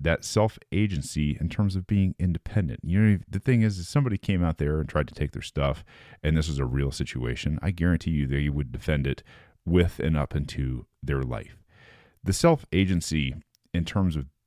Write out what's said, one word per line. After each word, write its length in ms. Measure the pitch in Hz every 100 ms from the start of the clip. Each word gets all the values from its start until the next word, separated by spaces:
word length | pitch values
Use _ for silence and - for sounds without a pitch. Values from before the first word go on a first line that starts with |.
that 240 | 78 80
self-agency 1120 | - 107 110 - - 95 104 80 - 78 76 -
in 80 | 87
terms 260 | - 101
of 140 | 95 90
being 260 | 101 95 -
independent. 580 | 90 80 - 107 82 -
You 160 | - 92
know, 180 | 107 98 -
the 120 | -
thing 220 | - 123
is, 180 | 110 95
if 60 | 85
somebody 300 | 147 131 98
came 280 | - 92
out 140 | 85 80
there 200 | 73 78
and 100 | 73
tried 200 | 78 69
to 60 |
take 180 | - 73
their 100 | 69
stuff, 420 | - - 71 67 - - - -
and 140 | 78 80
this 100 | 78
was 140 | 69
a 40 |
real 280 | 64 67 69
situation, 680 | - 67 - 60 62 - 76
I 120 | 90
guarantee 400 | 85 85 85 -
you 160 | 76 67
they 200 | 69 73
would 220 | 71 65
defend 380 | 65 - 76 67
it 160 | - - - - _
with 340 | - 87 87 -
and 180 | 76 78
up 200 | 69 73
into 500 | 71 - 65 62 - _
their 200 | 67 69
life. 360 | 64 57 - - _ _ - - _ _
The 100 | -
self-agency 1000 | 95 170 156 - 92 95 90 - 78 65 67 - _ _
in 100 | 87
terms 300 | 82 101 92
of 120 | 76 69 _